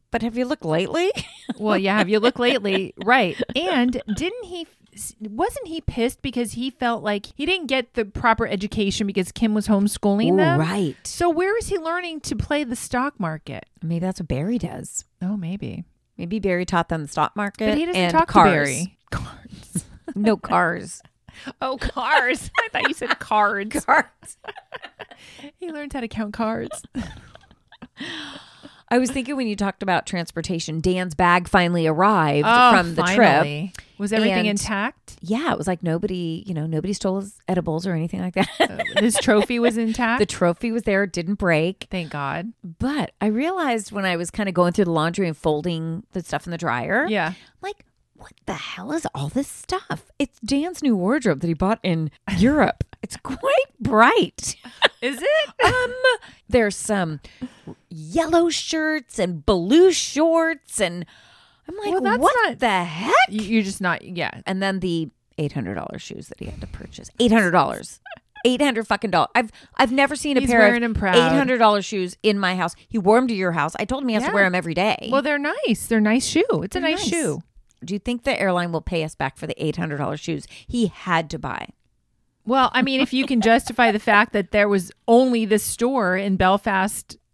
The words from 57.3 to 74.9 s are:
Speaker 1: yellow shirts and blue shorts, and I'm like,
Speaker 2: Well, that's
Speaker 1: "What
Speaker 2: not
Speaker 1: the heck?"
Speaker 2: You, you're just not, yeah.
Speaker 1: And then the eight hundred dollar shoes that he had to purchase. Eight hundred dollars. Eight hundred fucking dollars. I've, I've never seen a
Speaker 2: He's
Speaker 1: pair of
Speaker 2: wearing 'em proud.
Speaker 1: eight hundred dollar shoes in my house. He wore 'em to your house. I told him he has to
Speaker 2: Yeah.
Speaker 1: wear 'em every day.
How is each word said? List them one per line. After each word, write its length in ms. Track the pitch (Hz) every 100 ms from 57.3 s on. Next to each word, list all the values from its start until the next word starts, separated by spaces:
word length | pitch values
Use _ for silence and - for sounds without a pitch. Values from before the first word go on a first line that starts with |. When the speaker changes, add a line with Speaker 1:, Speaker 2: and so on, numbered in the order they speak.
| - 247 _ - - _
Speaker 1:
yellow 600 | 160 156 320 320 330 339
shirts 720 | - - 320 311 311 - -
and 260 | 180 165 180
blue 460 | 185 180 311 370
shorts, 880 | 320 - 277 330 330 320 311 - -
and 260 | 180 175 170 - _ _ _ _ -
I'm 80 | 392
like, 160 | 415
Speaker 2:
Well, 80 | 370
that's 200 | 392 480
Speaker 1:
"What 140 | 349 508
Speaker 2:
not 160 | 403 240
Speaker 1:
the 240 | 233 190
heck?" 320 | 175 156 254 554 740
Speaker 2:
You, 140 | 214
you're 200 | 202 226
just 180 | 196 -
not, 220 | 185 165
yeah. 380 | - 175 143 -
Speaker 1:
And 160 | - 190
then 200 | 196 190
the 280 | 180 165 156 _ _ -
eight 140 | 147
hundred 220 | 143 92
dollar 260 | 92 - -
shoes 260 | - - -
that 120 | -
he 60 | -
had 140 | -
to 40 | -
purchase. 420 | - - - - -
Eight 100 | 151
hundred 220 | 226 180
dollars. 480 | 160 135 58 - - - 719 _ 831
Eight 160 | 762 254
hundred 280 | 285 226 214
fucking 240 | 202 214
dollars. 180 | 175 - 233
I've, 160 | 226 - - -
I've 160 | 254
never 240 | 262 277 294
seen 200 | 294 262
a 40 |
Speaker 2:
He's 100 | 262
Speaker 1:
pair 120 | 240
of 60 | 226
Speaker 2:
wearing 120 | 240
'em 120 | 233
proud. 200 | 214 196
Speaker 1:
eight 220 | 208 254 277
hundred 220 | 254 247
dollar 240 | 220 208
shoes 340 | 185 202 180 -
in 160 | 214 202
my 160 | 185 185
house. 180 | 170 - -
He 100 | 226
wore 200 | 185 226
'em 100 | 254
to 60 |
your 180 | 202 185
house. 240 | 165 151 -
I 60 |
told 180 | 208 262
him 60 | 254
he 60 |
has 100 | 214
to 60 | 285
Speaker 2:
Yeah. 40 |
Speaker 1:
wear 100 | 415 190
'em 80 | 180
every 180 | 165
day. 360 | 156 208